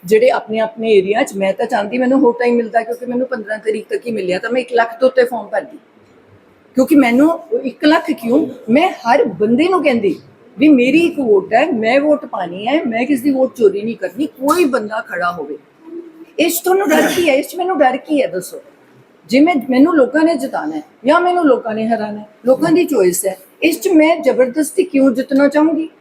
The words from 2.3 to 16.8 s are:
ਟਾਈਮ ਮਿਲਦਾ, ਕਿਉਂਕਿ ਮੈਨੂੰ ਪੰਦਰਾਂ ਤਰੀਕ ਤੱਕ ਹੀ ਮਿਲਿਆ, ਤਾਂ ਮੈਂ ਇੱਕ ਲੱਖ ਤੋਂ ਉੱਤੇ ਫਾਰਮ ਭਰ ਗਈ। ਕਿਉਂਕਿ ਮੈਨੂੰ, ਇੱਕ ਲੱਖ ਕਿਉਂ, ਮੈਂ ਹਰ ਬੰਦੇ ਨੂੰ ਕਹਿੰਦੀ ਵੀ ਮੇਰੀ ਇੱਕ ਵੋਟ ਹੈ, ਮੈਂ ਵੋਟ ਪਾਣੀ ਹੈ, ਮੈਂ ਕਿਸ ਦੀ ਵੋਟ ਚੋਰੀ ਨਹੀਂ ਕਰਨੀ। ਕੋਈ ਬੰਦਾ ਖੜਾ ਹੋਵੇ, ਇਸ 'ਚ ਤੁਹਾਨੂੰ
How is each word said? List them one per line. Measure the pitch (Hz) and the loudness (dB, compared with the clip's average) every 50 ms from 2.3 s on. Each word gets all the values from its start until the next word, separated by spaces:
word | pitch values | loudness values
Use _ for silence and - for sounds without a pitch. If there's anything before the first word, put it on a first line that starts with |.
ਟਾਈਮ | 233 - 247 240 240 | 0 0 0 0 0
ਮਿਲਦਾ, | 233 233 220 196 233 | 0 -2 0 -2 -2
ਕਿਉਂਕਿ | 226 233 240 - 254 | -2 -2 -10 -10 -8
ਮੈਨੂੰ | 247 240 247 262 | -6 -4 -4 -4
ਪੰਦਰਾਂ | 254 254 226 208 202 214 214 | -4 -6 -10 -8 -10 -10 -6
ਤਰੀਕ | - 220 214 220 202 _ | -4 -4 -6 -6 -6 _
ਤੱਕ | 220 202 - | -8 -8 -6
ਹੀ | 240 | -6
ਮਿਲਿਆ, | 226 208 190 175 180 185 | -6 -6 -4 -4 -4 -4
ਤਾਂ | - 226 | -4 -4
ਮੈਂ | 240 254 | -4 -4
ਇੱਕ | 247 - | -4 -2
ਲੱਖ | 247 233 233 233 - - | 0 0 0 -2 -2 0
ਤੋਂ | 262 262 | 0 0
ਉੱਤੇ | - 254 247 | 2 2 0
ਫਾਰਮ | 240 240 226 208 | 0 -2 -10 -10
ਭਰ | 196 - 202 - | -6 -6 -6 -6
ਗਈ। | - - - _ _ _ _ _ _ _ _ _ _ _ _ _ _ _ _ _ _ _ | -6 -18 -20 _ _ _ _ _ _ _ _ _ _ _ _ _ _ _ _ _ _ _
ਕਿਉਂਕਿ | - 262 - 320 | -2 0 4 4
ਮੈਨੂੰ, | 285 262 233 233 254 294 320 330 330 - - - 254 | 4 4 4 4 4 4 2 2 -2 -6 -6 -6 -4
ਇੱਕ | 269 254 - _ 320 | -4 -6 -8 _ 2
ਲੱਖ | 302 320 330 330 - | 2 2 2 0 -2
ਕਿਉਂ, | 285 - - 233 240 302 - 254 - - - 220 | -6 -4 -2 0 0 0 0 -2 -8 -14 -4 0
ਮੈਂ | 226 285 349 381 | 2 2 2 0
ਹਰ | - - - 233 247 294 466 | -2 -4 0 0 2 2 2
ਬੰਦੇ | 262 185 156 208 214 240 247 320 370 | 0 0 -2 0 0 2 2 2 2
ਨੂੰ | 381 359 285 | 0 0 0
ਕਹਿੰਦੀ | 294 254 233 196 190 151 - - - _ _ _ - _ - | 0 0 0 0 -2 -4 -4 -14 -20 _ _ _ -20 _ 2
ਵੀ | 262 311 | 4 4
ਮੇਰੀ | 302 247 240 262 285 320 | 6 6 4 4 2 2
ਇੱਕ | 339 339 - - | 2 2 -2 -2
ਵੋਟ | 269 226 208 190 190 - 214 | 0 2 2 2 2 2 2
ਹੈ, | 233 294 330 | 2 2 2
ਮੈਂ | 302 220 220 220 247 277 | -2 -2 0 2 2 2
ਵੋਟ | 285 302 294 294 294 | 2 2 0 0 -2
ਪਾਣੀ | 240 - 214 180 170 175 190 208 | -10 -8 -8 -8 -8 -8 -8 -4
ਹੈ, | 226 277 320 349 | -2 -2 0 -2
ਮੈਂ | 262 220 226 247 | -2 -2 -2 -2
ਕਿਸ | 269 294 240 | -2 -2 -2
ਦੀ | 233 294 | 0 -2
ਵੋਟ | 269 262 262 262 - | 0 0 0 -2 0
ਚੋਰੀ | - 233 196 - 202 | 2 2 2 2 0
ਨਹੀਂ | 208 226 226 | -6 -6 -8
ਕਰਨੀ। | - - - - 220 302 | -6 -8 -10 -6 -6 -8
ਕੋਈ | - _ - 262 285 320 359 349 | -8 _ -6 -4 -2 0 2 0
ਬੰਦਾ | 269 247 240 214 208 214 220 | 0 0 -4 -4 -4 -8 -8
ਖੜਾ | - - 196 175 175 175 | -10 -8 -8 -6 -4 -4
ਹੋਵੇ, | 175 170 143 147 147 - _ _ _ _ _ - - - - - - - - _ _ - | -6 -6 -10 -12 -12 -14 _ _ _ _ _ -18 -18 -18 -18 -18 -20 -20 -20 _ _ -2
ਇਸ | 302 - - - | -2 -2 -2 -4
'ਚ | - | 0
ਤੁਹਾਨੂੰ | 370 370 392 | 0 0 2